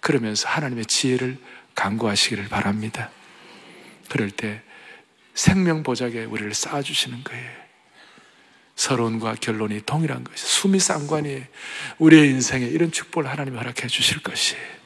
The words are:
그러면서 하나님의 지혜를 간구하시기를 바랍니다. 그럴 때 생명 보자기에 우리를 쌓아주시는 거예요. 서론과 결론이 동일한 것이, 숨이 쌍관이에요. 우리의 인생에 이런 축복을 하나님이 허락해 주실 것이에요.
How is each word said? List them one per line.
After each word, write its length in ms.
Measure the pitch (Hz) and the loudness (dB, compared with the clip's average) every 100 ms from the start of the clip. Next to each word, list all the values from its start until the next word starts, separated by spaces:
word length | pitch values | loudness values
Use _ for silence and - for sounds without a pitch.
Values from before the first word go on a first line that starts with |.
그러면서 480 | - 143 113 107 - | 2 0 0 -2 -2
하나님의 380 | - 147 120 107 | -2 -2 -6 -2
지혜를 520 | - 135 127 127 131 - - - | 0 2 0 -2 -6 -14 -20 -12
간구하시기를 720 | - 95 110 113 101 - 104 101 | -4 -2 0 0 0 0 -2 -4
바랍니다. 640 | 101 98 104 110 - 113 - - - - - - - - - - | -2 -2 -2 -4 -8 -10 -12 -20 -20 -20 -20 -20 -20 -20 -20 -8
그럴 220 | - 104 | -4 -4
때 320 | - 110 107 - - - - _ _ _ | -4 -8 -8 -16 -20 -20 -20 _ _ _
생명 480 | - - 190 180 160 | 2 4 4 2 2
보자기에 420 | 143 120 123 117 113 | -2 -2 -2 -4 -6
우리를 280 | 110 107 | -6 -6
쌓아주시는 720 | 110 - 143 139 - 127 123 | -6 -4 -4 -4 -4 -4 -6
거예요. 400 | 135 120 120 - - _ _ - - - - - - - _ - | -10 -12 -12 -16 -20 _ _ -20 -20 -20 -20 -20 -20 -20 _ -6
서론과 600 | - 127 113 113 110 110 | -2 2 0 0 -4 -4
결론이 420 | - 110 107 104 - | -4 -2 -2 -4 -2
동일한 380 | 151 156 127 | -2 -2 -4
것이, 220 | 123 - - | -10 -10 -2
숨이 340 | - 196 190 | 0 4 4
쌍관이에요. 640 | 185 165 147 151 147 135 131 - - - - - | 2 0 0 -2 -2 -8 -12 -16 -14 -12 -12 4
우리의 300 | 160 160 147 | 10 12 10
인생에 360 | 131 120 135 120 | 4 0 0 0
이런 240 | 156 165 | 0 0
축복을 400 | - - - 135 | 0 -6 -4 -4
하나님이 260 | 143 139 123 | -4 -6 -6
허락해 300 | 120 123 123 | -6 -6 -4
주실 340 | - - - | 0 2 0
것이에요. 400 | - - - - - - | -4 -2 -2 -2 -12 -16